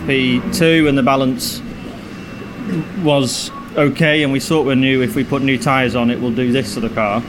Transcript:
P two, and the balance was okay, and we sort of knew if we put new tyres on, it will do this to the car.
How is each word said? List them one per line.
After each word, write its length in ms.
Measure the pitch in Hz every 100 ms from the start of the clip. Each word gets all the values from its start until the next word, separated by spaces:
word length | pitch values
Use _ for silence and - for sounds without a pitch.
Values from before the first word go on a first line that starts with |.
| 156
P 340 | 135 127 123 -
two, 340 | - 165 165 151
and 100 | 139
the 60 |
balance 580 | 127 135 131 127 - - - - - - - - - - - - - 170 151 202
was 500 | 156 143 123 - - - - -
okay, 480 | 143 139 156 156
and 80 | 143
we 80 | 135
sort 260 | - 160 135
of 60 | 131
knew 240 | 131 131
if 120 | 123 139
we 100 | 123
put 160 | 139
new 160 | 135 127
tyres 360 | 143 131 123
on, 160 | 120 120
it 120 | 120
will 100 | 123
do 200 | 117 123
this 200 | 131 104 123
to 40 |
the 100 | 110
car. 320 | 117 104 110